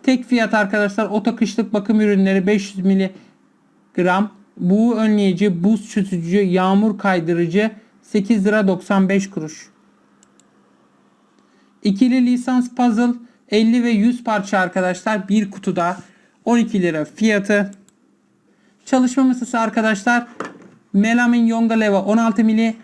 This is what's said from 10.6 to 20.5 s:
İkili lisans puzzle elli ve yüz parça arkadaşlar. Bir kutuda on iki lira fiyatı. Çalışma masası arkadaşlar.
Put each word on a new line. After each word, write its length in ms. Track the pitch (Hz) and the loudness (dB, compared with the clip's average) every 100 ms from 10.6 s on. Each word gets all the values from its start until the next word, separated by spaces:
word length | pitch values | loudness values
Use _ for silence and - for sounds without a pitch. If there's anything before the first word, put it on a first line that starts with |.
| _ _ _ _ _ _ _ _ _ _ _ _ | _ _ _ _ _ _ _ _ _ _ _ _
İkili 420 | 208 196 254 262 | -4 2 2 2
lisans 440 | 247 247 262 254 247 | 2 0 0 -2 -2
puzzle 440 | - 247 214 240 240 - _ _ | 0 0 2 0 -2 -12 _ _
elli 340 | 208 226 240 | 0 2 2
ve 60 | 233 | 2
yüz 340 | 214 226 247 | 2 0 0
parça 360 | - 214 196 196 | -4 -4 -2 -2
arkadaşlar. 680 | 180 190 180 185 220 214 196 | 0 -2 -4 -4 -4 -6 0
Bir 220 | 214 196 | -2 -2
kutuda 460 | - - 180 170 190 - _ _ _ | -8 -6 -4 -4 -6 -14 _ _ _
on 120 | - 233 | 0 0
iki 240 | 233 202 | 0 -2
lira 240 | 175 156 | -2 -2
fiyatı. 680 | 151 - 220 208 202 208 196 - _ _ _ _ _ _ _ _ _ _ | -8 -2 0 0 0 0 0 -8 _ _ _ _ _ _ _ _ _ _
Çalışma 380 | - 262 254 262 | -2 0 2 2
masası 360 | 262 247 233 233 | 0 0 -4 -4
arkadaşlar. 680 | 226 233 220 208 - 240 240 - - | -2 0 0 0 0 0 -2 -14 -16